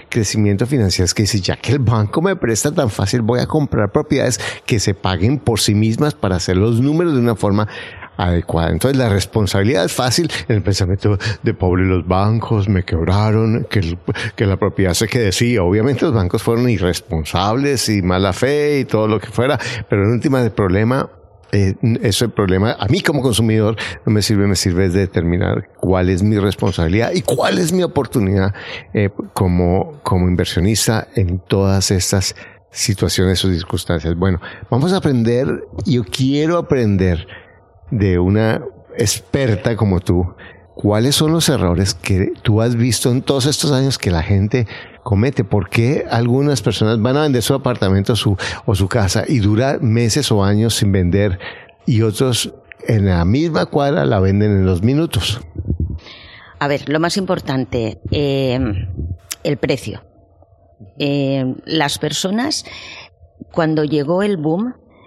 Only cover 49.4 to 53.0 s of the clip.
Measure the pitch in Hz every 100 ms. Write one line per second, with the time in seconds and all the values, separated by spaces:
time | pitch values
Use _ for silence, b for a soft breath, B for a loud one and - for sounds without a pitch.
49.4 | 104 107 135 151 120 113 117 147 127 107
50.4 | 98 104 113 - 104 95 87 98 101 87
51.4 | B B B _ - 113 110 104 131 120
52.4 | - - - - - 113